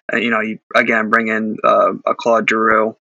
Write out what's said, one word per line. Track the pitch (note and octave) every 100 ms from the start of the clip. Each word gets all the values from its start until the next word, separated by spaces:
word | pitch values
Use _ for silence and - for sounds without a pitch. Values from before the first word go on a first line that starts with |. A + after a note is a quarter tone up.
| -
uh, | -
you | A#2
know, | A2
you, | A2 G#2+ - A#2
again, | A#2+ A2+ G#2+
bring | A#2 A2
in, | A2 A2 -
uh, | - G#2 F#2+ F#2+ -
a | -
Claude | A#2+ A2+ G#2+
Giroux, | A2 A2 A2 A2 -